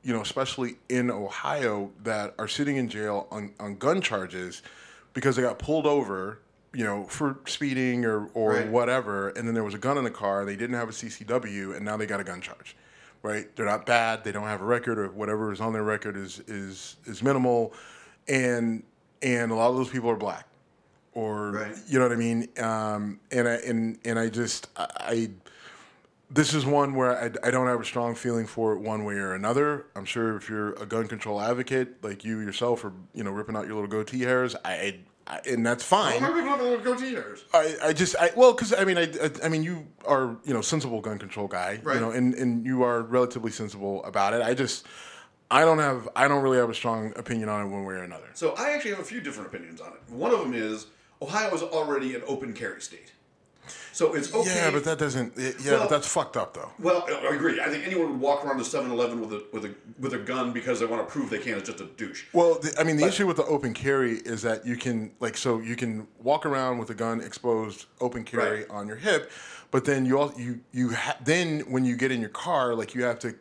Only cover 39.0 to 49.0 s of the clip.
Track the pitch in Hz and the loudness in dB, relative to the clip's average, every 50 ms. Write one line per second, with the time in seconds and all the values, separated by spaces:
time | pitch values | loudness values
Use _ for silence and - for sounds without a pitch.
39 | 170 160 156 - - 156 - - - 160 160 156 156 170 180 160 151 - - _ | 2 2 2 0 0 0 0 0 0 0 2 2 0 0 -4 -6 -8 -14 -20 _
40 | - - 143 135 131 120 113 - - 147 131 113 104 - 160 156 135 127 117 110 | 2 4 4 4 4 0 -2 -6 -2 0 0 0 2 2 0 0 0 -2 -4 -4
41 | 98 110 107 98 101 98 - 107 101 98 - 90 90 92 104 110 117 151 135 120 | -4 -4 -6 -6 -8 -10 -6 -6 -4 -2 -2 -2 -2 -2 -4 -4 -2 0 0 2
42 | 113 113 117 127 123 127 127 - 131 123 117 117 113 127 131 127 123 123 120 117 | 0 0 2 2 2 2 2 2 0 0 0 0 0 0 2 4 4 4 4 2
43 | 113 113 120 127 123 123 123 123 110 113 107 - 110 104 101 101 101 101 98 95 | 0 2 4 4 4 4 0 -6 -6 -6 -6 -6 -8 -8 -8 -6 -4 -4 -4 -4
44 | - - 95 101 98 101 110 117 113 113 131 127 135 120 - - - - - - | -6 -2 0 2 2 4 2 2 2 2 2 2 0 -2 -2 -6 -8 -16 -20 -18
45 | - - - - - - _ _ _ _ - 135 160 165 160 156 151 143 131 123 | -18 -18 -18 -20 -20 -20 _ _ _ _ 6 8 8 8 8 6 4 2 2 0
46 | 110 113 - - 131 143 143 143 135 135 131 127 120 117 110 - - 120 113 110 | -4 -4 4 4 6 6 6 6 6 6 6 6 6 4 0 -2 0 0 0 0
47 | 107 110 - - 113 - 120 113 110 107 107 104 104 98 98 101 98 95 95 92 | -2 -4 -6 -8 -6 -2 -2 -2 0 0 0 -2 -2 -2 -4 -6 -6 -6 -6 -8
48 | 90 90 85 78 - - - - 170 156 - - 247 294 294 294 285 220 196 180 | -8 -10 -12 -14 -16 -16 -8 -2 -2 -2 0 0 -2 0 0 0 -2 -4 -4 -4